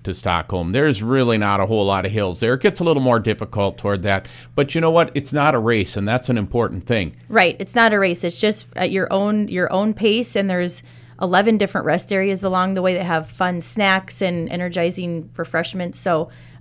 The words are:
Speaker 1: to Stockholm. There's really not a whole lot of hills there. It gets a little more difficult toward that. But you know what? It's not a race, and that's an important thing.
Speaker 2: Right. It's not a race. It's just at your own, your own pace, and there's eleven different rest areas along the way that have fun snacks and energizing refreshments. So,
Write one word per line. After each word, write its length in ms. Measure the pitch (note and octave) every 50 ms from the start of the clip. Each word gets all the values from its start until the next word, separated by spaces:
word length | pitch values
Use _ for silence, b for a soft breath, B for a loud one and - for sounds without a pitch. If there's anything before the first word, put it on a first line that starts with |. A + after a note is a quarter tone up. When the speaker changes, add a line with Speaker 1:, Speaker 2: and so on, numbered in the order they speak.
| -
Speaker 1:
to 100 | G2+ F2
Stockholm. 580 | - - F#2 F2 E2 D#2 - F#2+ F2 E2+ E2+ G2
There's 280 | C3+ D3+ D3+ A#2 F#2+ A2
really 340 | A#2 C3+ C3+ B2 A#2 A2+
not 220 | G#2+ G#2 G2+ G2+ G2
a 40 | F#2+
whole 200 | G2+ A2+ G#2+ G2
lot 200 | G2 G2 F#2+ F#2
of 60 | G2
hills 280 | G#2 G#2+ G2+ F#2 E2+ -
there. 120 | A#2 A#2 B2+
It 60 | C3
gets 180 | - G3+ F#3+ -
a 20 | F3
little 180 | E3 D#3 C#3 C3
more 160 | B2+ A#2+ A2+
difficult 580 | G2+ A2+ G#2 - A2 - - G#2+ G2+ F#2+ -
toward 260 | - - G2+ G2+ F#2 E2+
that. 240 | G2+ G2 F#2+ - B B B B B B
But 200 | D3 C#3+ C#3 -
you 60 | E3
know 100 | E3 D#3+
what? 200 | D#3+ E3+ D#3+ D#3 -
It's 160 | D3 C#3+ - C#3+
not 220 | D3 C#3+ D3+ C#3
a 40 | A#2
race, 360 | A2 A#2 A#2 G#2+ F#2 - -
and 120 | G#2 G2+
that's 220 | G#2 A#2+ B2+ - -
an 80 | B2
important 480 | A2 G2 F#2+ - A#2+ A2+ - - F#2+ -
thing. 280 | - A#2+ G#2+ F2+ D#2+ - - - -
Speaker 2:
Right. 260 | A3 A3 F#3 E3+ - -
It's 160 | G3 - -
not 180 | A#3+ A#3 A3 G#3+
a 60 | G3+
race. 240 | G3 F3+ F3 F3 -
It's 160 | E3+ E3+ -
just 280 | A3 G#3 G#3 - - - -
at 160 | - F#3 -
your 160 | F#3 F#3+ E3+ -
own, 360 | - G3 G3+ G#3 G#3+ G#3+ G#3
your 240 | - F3+ F3+ F3 -
own 220 | - F#3+ G#3 A3 G#3
pace, 420 | G#3+ G#3+ G#3+ G#3+ A#3 A#3+ - -
and 140 | G3 G3 F#3+
there's 320 | F3+ F3+ F3 F3 - - B B B B B B B B
eleven 360 | F#3+ F3 F3+ F#3+ G3+ A3+ A3
different 280 | G3 G3+ G3 - F3+ -
rest 260 | D#3 D3+ F3+ - -
areas 320 | G3+ F#3+ F#3+ G3 F#3+ F3+ G3
along 300 | F#3+ F#3 F#3 F#3 F#3+ F#3+
the 80 | F#3
way 120 | F3+ F#3 F3+
that 80 | F3 F3+
have 220 | F3+ E3 D#3+ E3
fun 340 | - - - F#3 F3+ F3+ E3+
snacks 600 | E3 - - A3 G3+ F#3+ F#3+ F#3+ F#3+ - - -
and 280 | G3 F3+ F3 E3+ E3 -
energizing 800 | - F3 F3+ F3+ F3 F3+ E3+ F3 F3+ F#3+ F3+ F3 E3+ E3 D#3 - -
refreshments. 600 | - E3 - - E3 F3+ - - F#3 F3+ F3 - -
So, 300 | - F#3+ E3 D#3 E3 B B B B B B B